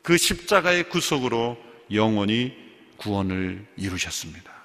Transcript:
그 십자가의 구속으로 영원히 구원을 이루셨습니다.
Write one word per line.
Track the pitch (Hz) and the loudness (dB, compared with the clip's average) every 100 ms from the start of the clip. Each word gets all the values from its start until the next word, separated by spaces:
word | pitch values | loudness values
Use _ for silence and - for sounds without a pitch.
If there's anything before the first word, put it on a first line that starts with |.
그 | - 170 | 4 4
십자가의 | - 170 - 196 175 175 170 | 4 -2 2 2 4 2 0
구속으로 | 175 - 147 127 117 117 120 - - - | -2 0 0 0 0 0 -4 -14 -20 -4
영원히 | 101 110 107 101 113 123 135 - - - - | 2 4 4 2 0 0 -6 -20 -20 -20 -10
구원을 | 104 101 95 92 92 90 107 - | -4 -2 -2 -2 -4 -6 -14 -8
이루셨습니다. | 98 90 85 - 82 80 - - | -6 -6 -6 -8 -10 -16 -20 -20